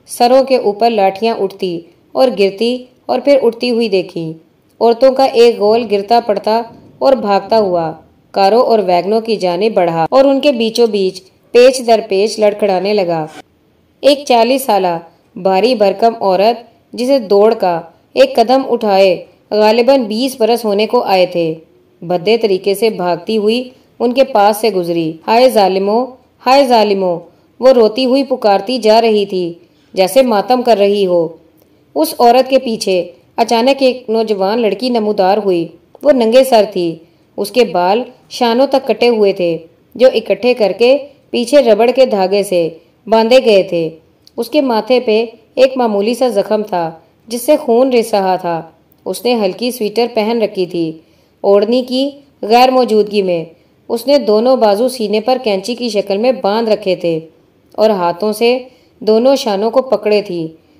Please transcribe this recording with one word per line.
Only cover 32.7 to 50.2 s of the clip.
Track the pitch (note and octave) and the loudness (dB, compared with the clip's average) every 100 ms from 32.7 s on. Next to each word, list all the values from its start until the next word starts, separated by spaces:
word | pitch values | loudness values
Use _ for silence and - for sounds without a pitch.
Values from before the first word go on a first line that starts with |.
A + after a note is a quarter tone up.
| A3 G3 F#3 F3+ - _ - | -4 -2 -2 -4 -12 _ -6
अचानक | A3+ A3+ B3+ C4+ | -2 0 0 2
एक | C4 B3+ A3+ | 0 -2 -4
नौजवान | A3+ A3 G3 F#3+ A#3 | -4 -2 -2 -2 0
लड़की | G#3+ G3 B3+ | -2 -2 -4
नमूदार | A#3+ G#3 G#3 F#3 G#3+ | -2 -2 0 0 0
हुई। | G3 E3+ E3 - _ - | 0 -2 -4 -12 _ -2
वो | C#4 | 0
नंगे | C4+ A3 B3+ | 2 4 2
सर | C4 A#3 G3+ | 4 2 2
थी। | F#3+ E3+ D#3+ - _ _ - | -2 -4 -6 -14 _ _ -10
उसके | G3+ B3 | -4 -2
बाल | G#3 F3 F3+ A3 B3 - _ | 0 0 0 0 -4 -14 _
शानों | - A#3 A#3+ C#4 | -4 -2 0 0
तक | G#4 B3 | 0 -2
कटे | G#3+ A#3+ | 0 0
हुए | A3 G3 F#3+ | 2 0 0
थे, | E3+ D#3+ - _ _ - | -2 -4 -10 _ _ 2
जो | B3+ | 2
इकट्ठे | A#3 A3 G3 B3 | 2 -2 -2 -2
करके | B3 G3 F#3 A#3+ C#4+ C#4 _ _ | 0 -2 2 2 2 -2 _ _
पीछे | A#3+ A#3 D4 | -6 2 4
रबड़ | A#3 G#3 B3 | 4 4 2
के | B3 B3 | 2 2
धागे | G3+ F#3 G3+ | 2 0 -2
से | G3 F3+ D#3+ - _ _ G3+ | 0 -2 -2 -6 _ _ 0
बांधे | A3 A3+ C4 | 0 4 4
गए | A#3 G3 F3 | 6 2 2
थे। | E3+ D#3+ D#3+ _ _ _ - | -4 -6 -8 _ _ _ -12
उसके | E4 D4+ | -2 -2
माथे | C4+ A3 G#3+ B3+ | 0 -2 0 -2
पे | A#3+ G#3+ A#3 - _ - | 0 -2 -2 -10 _ 0
एक | C4 C4 | 0 2
मामूली | A#3 G3+ G#3 | -2 -2 -2
सा | A#3+ B3+ | -2 -2
जख्म | G3 G3 G#3+ | -2 -2 -4
था, | G#3 F3+ E3 D#3+ _ _ - | -2 -4 -6 -8 _ _ -14
जिससे | A#3 D4+ - | -6 0 0
खून | - A3+ C4+ | 2 0 2
रिस | A#3+ A3+ | 0 0
रहा | G#3 F#3+ F3+ | -2 0 -2
था। | F3 E3 D#3+ _ _ _ F#3+ | -2 -6 -8 _ _ _ -12
उसने | F#3+ A#3+ | -6 -2
हल्की | A#3+ F#3+ F3+ A#3+ | -2 -2 -4 -6
स्वेटर | - G#3 G#3+ A#3 | -6 -4 -2 -2
पहन | A#3 | -2